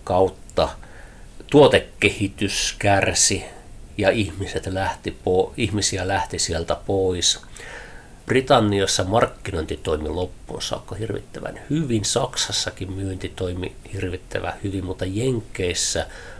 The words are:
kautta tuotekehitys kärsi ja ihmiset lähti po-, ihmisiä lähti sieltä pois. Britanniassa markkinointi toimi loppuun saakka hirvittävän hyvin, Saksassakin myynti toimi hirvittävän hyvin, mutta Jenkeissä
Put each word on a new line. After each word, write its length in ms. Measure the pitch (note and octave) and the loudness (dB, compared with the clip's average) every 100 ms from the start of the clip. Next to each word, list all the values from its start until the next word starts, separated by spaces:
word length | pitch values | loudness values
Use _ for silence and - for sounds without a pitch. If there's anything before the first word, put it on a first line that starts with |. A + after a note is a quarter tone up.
kautta 680 | - F#2 F#2+ - - - - - - - - - - - - | 0 4 4 2 -4 0 0 -2 -16 -18 -18 -18 -18 -18 4
tuotekehitys 1200 | C#3+ C3+ - - - G2+ - G2 - G2 - - - | 8 10 8 2 0 0 2 -2 0 -2 0 -2 0
kärsi 680 | G#2 G2 F2+ F2+ - F#2+ - - - - - - | 4 4 4 2 2 2 -4 -14 -18 -18 -12 2
ja 120 | F#2+ | 4
ihmiset 560 | A2+ F#2 F#2+ F#2+ - - | 4 0 -2 -4 -4 -4
lähti 500 | F#2 F#2+ - G2+ - - | -2 -2 -4 -8 -4 2
po-, 280 | F#2 - - | 2 2 0
ihmisiä 500 | A2+ G2+ - F#2+ F#2 | 0 2 0 0 0
lähti 320 | G2 - F2 | -2 -2 -2
sieltä 380 | - E2 E2+ E2+ - | -2 -2 0 -2 0
pois. 560 | G2 F#2 F2+ - - - - - - - - - - - | 2 2 2 2 0 -6 -16 -14 -14 -16 -18 -18 -16 2
Britanniassa 800 | B2 B2+ C3 G#2+ G2 F#2+ - | 2 6 6 6 4 2 2
markkinointi 760 | F#2+ A2+ - - - F2+ D#2 - | 2 4 2 0 -6 -4 -2 -4
toimi 260 | - D#2 D#2 | 0 0 0
loppuun 520 | E2+ F2+ - - - | -2 -4 -6 -12 -8
saakka 340 | - B2 - G2 | -4 -6 -6 -6
hirvittävän 640 | A2+ - - - - - - | -4 -6 -8 -10 -10 -10 -4
hyvin, 360 | D3 C#3+ A2+ A2 | -2 0 0 2
Saksassakin 880 | A#2+ C3+ - - A#2+ - - F#2 | 0 0 -2 -2 -2 -4 -6 -8
myynti 400 | F#2+ G2 F#2 F#2 - | -6 -4 -4 -8 -6
toimi 400 | F#2 F2+ F2+ - - | -4 -4 -6 -8 -10
hirvittävän 600 | G2 F#2+ F#2 - F#2+ F2 - | -6 -6 -6 -6 -6 -4 -6
hyvin, 220 | G2+ F#2+ F2+ | -6 -4 -6
mutta 200 | F#2 F#2 | -6 -4
Jenkeissä 1000 | G2+ C3 A#2+ - - F2+ F2 - D#2+ - - - | -2 -2 -2 -6 -4 -2 0 -2 -2 -4 -10 -16